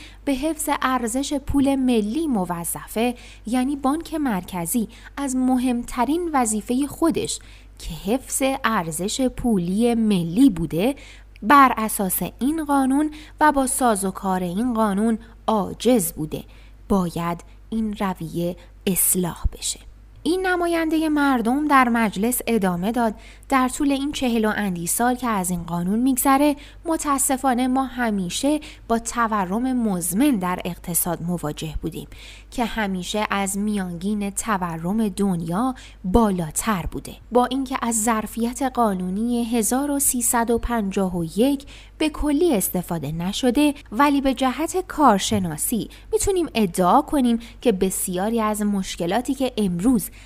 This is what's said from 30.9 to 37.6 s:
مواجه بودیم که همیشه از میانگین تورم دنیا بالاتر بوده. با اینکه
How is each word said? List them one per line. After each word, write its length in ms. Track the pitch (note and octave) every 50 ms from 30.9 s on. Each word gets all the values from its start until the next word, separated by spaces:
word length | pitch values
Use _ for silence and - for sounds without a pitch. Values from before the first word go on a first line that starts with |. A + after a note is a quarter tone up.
| E3+ - - F3+ E3 - D#3+
مواجه 500 | F3 F3 E3 - D3 D3+ - D#3+ D#3 D3+ -
بودیم 260 | - E3 - - D3 - - - - - - - - -
که 140 | - C4 A3+
همیشه 600 | - - A3+ G#3 G3 F#3+ F3+ F3 - - G#3 - -
از 280 | G3+ G3 G3 F#3+ G3
میانگین 720 | G3 G#3 G#3+ G#3 G3+ F#3 F3+ E3+ E3 F3+ G3+ G#3+ G#3 G3+ G3+
تورم 800 | G3 - - A#3 G#3 F3+ F3+ E3+ E3 D#3+ E3 F3 G#3 A3+ A3 G3+
دنیا 640 | F#3 - G3 G3+ F3+ E3 F3 E3 E3+ G3+ B3+ C4 B3 - - - - - -
بالاتر 840 | F#3 F#3 A#3 A3+ G#3 F#3+ F3 E3 D3+ - - - A3+ G#3 E3+ D#3+ -
بوده. 240 | - C#3 - - - - - -
با 140 | A3+ B3 B3
اینکه 320 | B3 B3+ C4+